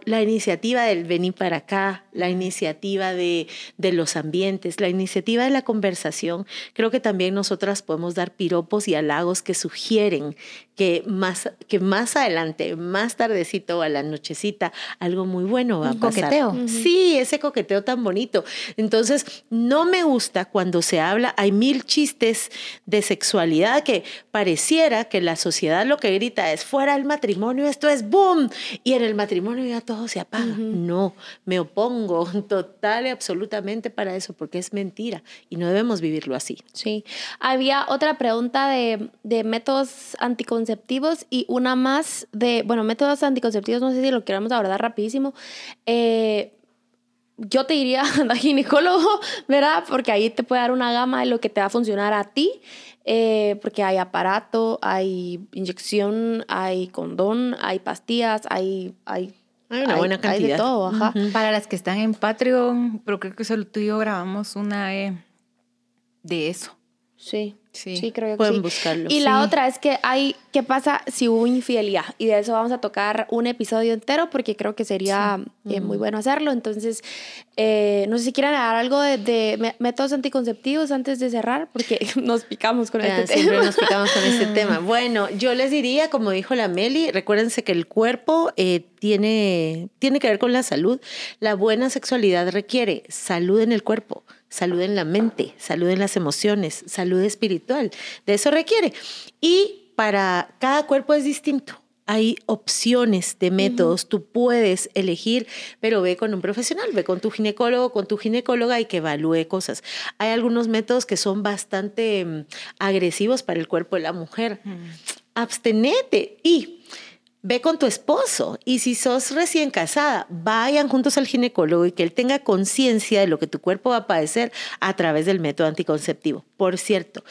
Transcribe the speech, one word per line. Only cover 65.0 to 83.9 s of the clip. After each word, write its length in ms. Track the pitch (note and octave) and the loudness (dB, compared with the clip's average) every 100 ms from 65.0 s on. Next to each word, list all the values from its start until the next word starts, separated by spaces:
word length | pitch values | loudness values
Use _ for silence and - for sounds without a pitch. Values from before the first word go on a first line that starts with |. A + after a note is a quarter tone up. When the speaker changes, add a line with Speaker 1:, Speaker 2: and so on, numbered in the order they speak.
| G3 F3+ - _ _ _ _ _ _ _ _ _ | -6 -8 -14 _ _ _ _ _ _ _ _ _
Speaker 2:
de 260 | E3 E3+ D#3 | -6 -4 -4
eso. 280 | F3 - - _ _ _ _ | -6 -12 -18 _ _ _ _
Speaker 3:
Sí. 400 | - G#3+ G#3 G#3 _ | -8 -6 -6 -10 _
Speaker 2:
Sí. 220 | - F#3+ F3+ | -16 -10 -6
Speaker 3:
Sí, 160 | A3+ | -6
creo 200 | A3+ A3 | -4 -2
que 40 | G#3+ | 2
Speaker 1:
Pueden 200 | G#3+ G#3+ | 2 2
Speaker 3:
sí. 40 | |
Speaker 1:
buscarlo. 480 | F3 - E3 E3 D#3+ | 0 -2 -2 -2 0
Speaker 3:
Y 100 | D4 | 2
la 180 | C#4 C4 | 4 4
Speaker 1:
Sí. 60 | C#4+ | 4
Speaker 3:
otra 200 | C#4+ C4 | 2 2
es 120 | C4 | 0
que 200 | D4 C4 | 0 0
hay, 340 | A#3+ C4 C#4 - _ | 2 2 0 -2 _
¿qué 100 | - | 0
pasa 380 | A#3+ C4+ D4 C#4+ - | 2 2 2 0 -2
si 160 | - A#3+ | 0 2
hubo 180 | A3+ A#3 | 4 4
infidelidad? 580 | B3+ A#3+ A#3+ G#3 F#3+ - - | 2 0 0 0 0 -2 -2
Y 80 | A3+ | 2
de 120 | G#3 | 2
eso 140 | G#3 | 2
vamos 180 | A3+ A#3 | 0 0
a 120 | B3 | -2
tocar 440 | G#3+ G3+ G#3 G#3+ G#3+ | -2 -2 0 0 -2
un 160 | A#3 A#3+ | 0 0
episodio 480 | A#3+ A3 A3+ A3+ | -2 -2 0 0
entero 340 | A3+ - D4 E4+ | 0 0 0 0
porque 280 | C#4 B3 G#3 | -2 -2 -4
creo 200 | G#3 G#3 | -4 -4
que 80 | |
sería, 560 | A3 G3 F#3+ G3 G#3 F#3+ - - G#3 | -4 -2 0 0 0 -2 -6 -12 -6
Speaker 1:
Sí. 100 | G3 | -4
Speaker 3:
eh, 40 | |
muy 120 | G3+ G3+ | -4 -2
Speaker 1:
Ujú. 40 | |
Speaker 3:
bueno 180 | G#3+ G#3+ | -2 -2
hacerlo. 340 | A#3 C#4+ D4+ | 0 0 0
Entonces, 500 | B3 A3 G#3+ A3+ A3 - - - - - - | -2 -4 -4 -6 -6 -10 -16 -16 -18 -8 -2
eh, 480 | A3 G#3+ G#3 G3+ G3+ | 2 4 2 2 0
no 80 | A#3 | 0
sé 60 | |
si 80 | A#3+ | 0
quieren 180 | B3+ C#4 | 0 2
dar 240 | D4 A#3 A3+ | 2 2 2
algo 240 | B3+ C#4 | 2 2
de, 160 | C#4+ C4+ | 2 0
de 400 | G#3+ A#3 A3 G#3+ | 0 2 2 0
mé-, 160 | A3+ - | -2 -2
métodos 340 | A#3+ B3 C4+ | -2 0 -2
anticonceptivos 800 | C#4 C4+ C4 A#3 A3+ C4 D4 D4+ | -2 -2 -2 -2 -2 -2 0 0
antes 280 | C4+ B3+ C4 | -2 -2 -2
de 120 | B3+ | -2
cerrar, 400 | A#3 A3+ C4+ D#4+ | -2 0 -2 -4
porque 260 | A#3+ - A3+ | -4 -2 -2
<laughs> 220 | G#3 C4 | -2 -2
nos 220 | B3 A#3 | 0 0
picamos 460 | - - A3 A#3+ A3+ | -2 -2 0 0 0
con 100 | A3+ | 0
Speaker 1:
Ah, 200 | G#3 F#3 | 0 0
Speaker 3:
este 120 | F#3 | 2
Speaker 1:
siempre 200 | - C4 G4+ | 4 6 6
Speaker 3:
tema. 80 | F#4+ | 4
Speaker 1:
nos 100 | G3 | 4
picamos 340 | - | 4